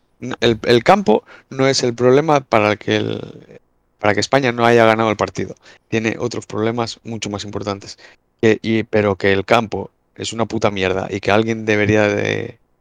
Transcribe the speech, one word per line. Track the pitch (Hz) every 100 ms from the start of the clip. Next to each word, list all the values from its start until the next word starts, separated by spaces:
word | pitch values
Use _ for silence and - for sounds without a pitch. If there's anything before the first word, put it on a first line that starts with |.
| _ _
n-, | 123 -
el, | 120 110
el | - 120
campo | 139 202 190 - - - -
no | 135 135
es | 135
el | 127
problema | 120 123 135 160 143
para | 135 117 104
el | 101
que | - 107
el, | 110 107 - - - - _ _ _ _
para | 104
que | 104
España | - 135 131
no | 120
haya | 117 117 113
ganado | 110 110
el | 104
partido. | 95 - 92 - - - _
Tiene | 113 113 -
otros | 117 113 -
problemas | 104 113 120 113 -
mucho | 113 113 104
más | 101
importantes. | 104 101 104 98 - - - _ _ _
Que, | 113 107
y, | 110 113
pero | 107 110 104 95
que | 101
el | 98
campo | - 113 107 98 - _ _
es | - 113
una | 113 107
puta | 113 110
mierda | 98 92 92 -
y | 101
que | 98
alguien | 104 113 113 110
debería | 107 104 107 104
de | 104 107 104 104 - _ _